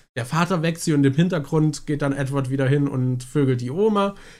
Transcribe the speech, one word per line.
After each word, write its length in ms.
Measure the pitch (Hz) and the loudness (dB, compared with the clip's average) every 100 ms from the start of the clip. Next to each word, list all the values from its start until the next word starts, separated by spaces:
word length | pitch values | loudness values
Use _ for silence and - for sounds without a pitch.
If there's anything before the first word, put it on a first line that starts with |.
| _ - | _ -8
der 100 | 117 | -4
Vater 340 | 160 175 180 | 0 0 0
weckt 220 | 165 165 | -2 -2
sie 100 | - | 0
und 100 | 147 | 2
im 120 | 139 | 2
Hintergrund 720 | 135 180 175 139 160 151 151 - | 4 2 0 -2 2 2 0 -6
geht 160 | 147 | -4
dann 100 | 143 | -2
Edward 380 | 139 135 139 127 | -2 -2 -2 -2
wieder 180 | 135 131 | 0 2
hin 180 | 143 143 | 2 0
und 380 | 131 127 127 | 0 -2 -2
vögelt 380 | - 151 135 123 | -4 0 2 0
die 80 | 123 | -2
Oma. 460 | 160 220 208 196 196 - | 0 2 2 0 -4 -18